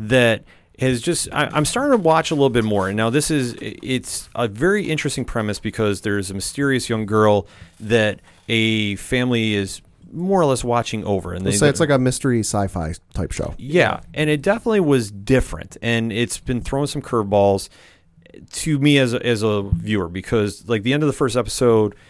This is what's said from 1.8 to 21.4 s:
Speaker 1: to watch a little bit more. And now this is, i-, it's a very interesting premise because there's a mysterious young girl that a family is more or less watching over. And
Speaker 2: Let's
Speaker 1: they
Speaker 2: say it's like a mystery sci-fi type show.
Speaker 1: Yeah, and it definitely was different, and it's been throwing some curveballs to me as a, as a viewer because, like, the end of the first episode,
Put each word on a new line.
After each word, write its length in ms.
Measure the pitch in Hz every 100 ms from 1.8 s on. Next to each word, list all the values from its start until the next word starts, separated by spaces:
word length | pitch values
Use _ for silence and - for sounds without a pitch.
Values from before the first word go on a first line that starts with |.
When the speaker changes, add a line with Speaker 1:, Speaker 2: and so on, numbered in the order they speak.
| 285
Speaker 1:
to 60 | 240
watch 280 | 160 160 156
a 40 |
little 140 | 151 139
bit 140 | 120
more. 240 | 110 101 95
And 80 | 107
now 140 | 113
this 200 | 135 151
is, 220 | 151 123 120
i-, 160 | 107 -
it's 480 | - 127 - - -
a 140 | - 120
very 400 | 104 170 208 175
interesting 360 | 151 143 135 120
premise 340 | 117 107 101
because 400 | 110 - 107 95
there's 300 | 107 101 95
a 40 |
mysterious 540 | 98 - - 139 127 -
young 160 | 110
girl 420 | 104 107 107 104 98 - - _
that 420 | 107 117 107 98 - _ -
a 480 | 113 110 110 104 98
family 580 | - 123 123 120 110
is 280 | 104 98 - - _ -
more 260 | 160 185 190
or 60 | 151
less 180 | 127
watching 400 | 123 120 117 110
over. 300 | 104 98 90
And 100 | 87
Speaker 2:
Let's 160 | 95 101
Speaker 1:
they 60 | 147
Speaker 2:
say 20 |
it's 100 | 135
like 100 | 156
a 80 | 139
mystery 420 | 127 123 139 117
sci-fi 540 | 107 104 98 92 80 82 _
type 200 | - 87
show. 220 | - - -
Speaker 1:
Yeah, 420 | 127 170 113 - -
and 160 | - 151
it 100 | 151
definitely 400 | 190 165 226 214
was 300 | 160 135 104
different, 640 | 101 101 131 - 80 - -
and 280 | 117 117 113
it's 280 | 107 117 -
been 240 | - 123
throwing 240 | 113 139 147
some 160 | 147
curveballs 640 | - 120 101 101 101 98 - - - _ _ _ - - -
to 280 | - 160 143
me 200 | 147 143
as 140 | 127
a, 100 | 123 117
as 160 | 113
a 200 | 110 104
viewer 460 | 98 87 101 107 85
because, 580 | 90 - 117 104 - 104
like, 140 | 113
the 100 | 113
end 80 | 143
of 40 | 151
the 60 |
first 220 | 135 135
episode, 580 | 120